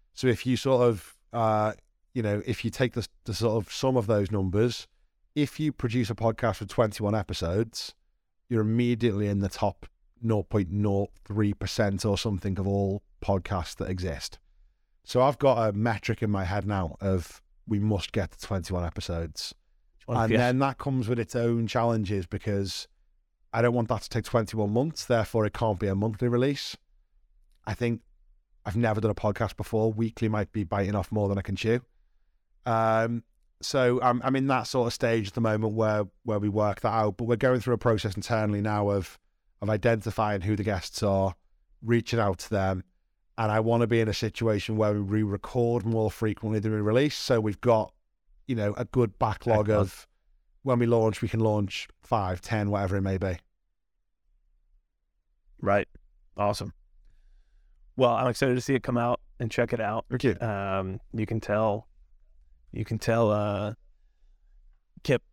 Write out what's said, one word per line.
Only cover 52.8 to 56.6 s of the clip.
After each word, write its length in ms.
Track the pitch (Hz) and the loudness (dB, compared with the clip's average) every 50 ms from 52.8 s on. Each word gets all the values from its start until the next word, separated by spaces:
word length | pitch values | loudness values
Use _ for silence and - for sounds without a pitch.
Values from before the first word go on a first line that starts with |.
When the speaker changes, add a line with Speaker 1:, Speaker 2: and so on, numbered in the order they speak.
| 101 90 98 | 0 0 0
Speaker 1:
it 60 | 98 95 | 0 0
may 160 | 98 95 95 | 0 0 0
be. 180 | 98 95 87 - - _ _ _ _ _ _ _ _ _ _ _ _ _ _ _ _ _ _ _ _ _ _ _ _ _ _ _ _ _ _ _ _ _ _ _ _ _ _ _ _ _ - - | -2 -2 -4 -4 -8 _ _ _ _ _ _ _ _ _ _ _ _ _ _ _ _ _ _ _ _ _ _ _ _ _ _ _ _ _ _ _ _ _ _ _ _ _ _ _ _ _ -16 -4
Speaker 2:
Right. 280 | - 101 98 104 - - - - - _ _ _ _ _ _ | 0 2 2 2 2 -2 -8 -20 -20 _ _ _ _ _ _
Awesome. 360 | - 104 101 104 - | -2 -2 -2 -2 -2